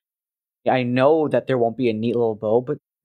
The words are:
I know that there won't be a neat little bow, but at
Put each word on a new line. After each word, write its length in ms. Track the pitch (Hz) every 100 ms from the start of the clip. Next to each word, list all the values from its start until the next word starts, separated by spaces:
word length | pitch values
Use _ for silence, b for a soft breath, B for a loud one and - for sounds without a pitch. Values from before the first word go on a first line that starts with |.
| _ _ _ _ _ _ 113
I 140 | 127
know 460 | 123 123 139 160 143
that 180 | 120 -
there 120 | 127
won't 180 | 117 117
be 120 | 120
a 40 |
neat 240 | 107 117 117
little 180 | 117
bow, 260 | 101 110 117
but 120 | 127
at 60 | 147 _ _